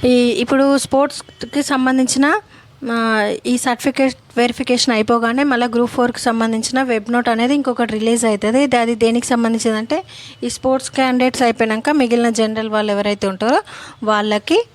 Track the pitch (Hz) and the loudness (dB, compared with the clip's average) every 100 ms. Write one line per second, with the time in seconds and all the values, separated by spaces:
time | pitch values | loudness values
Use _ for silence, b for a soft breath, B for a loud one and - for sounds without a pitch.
0 | 247 247 240 226 240 269 277 277 - 269 | 4 4 4 0 0 2 4 2 2 0
1 | 285 - - - 233 285 285 277 254 262 | 0 -2 -18 -16 -6 -4 -2 0 2 2
2 | 254 262 277 403 - B B - 240 233 | 0 2 2 2 -4 B B -14 -6 -2
3 | 226 220 208 - - 247 - 240 - 262 | 0 0 0 -2 -2 -2 0 -2 -2 0
4 | 269 - _ - 240 240 262 247 - 220 | 0 -2 _ 0 0 0 -2 0 2 0
5 | 214 233 226 247 285 247 240 233 240 - | 2 0 0 0 0 0 0 0 0 0
6 | 247 247 247 233 226 226 220 254 262 226 | -2 0 -2 0 0 -2 -2 -2 0 -2
7 | 214 240 240 226 247 285 269 240 233 214 | 0 -2 0 0 2 0 0 -2 -2 -2
8 | 220 233 226 208 208 247 277 240 233 233 | 0 0 0 0 0 2 2 2 0 0
9 | 226 233 - 247 226 226 226 214 226 311 | 2 0 0 0 0 0 -2 -2 -2 -4
10 | 370 B B B 240 - 262 262 269 - | -4 B B B -8 -4 -2 -2 -2 -2
11 | 262 254 254 247 247 226 226 214 254 302 | 0 2 0 2 0 2 0 0 0 2
12 | 247 240 233 226 220 220 220 214 214 202 | 2 2 2 2 0 -2 -2 -2 0 0
13 | 208 208 196 190 220 311 - B B B | -2 -2 -4 -2 0 0 -2 B B B
14 | 214 214 214 214 - 349 466 | 0 0 0 -2 0 0 0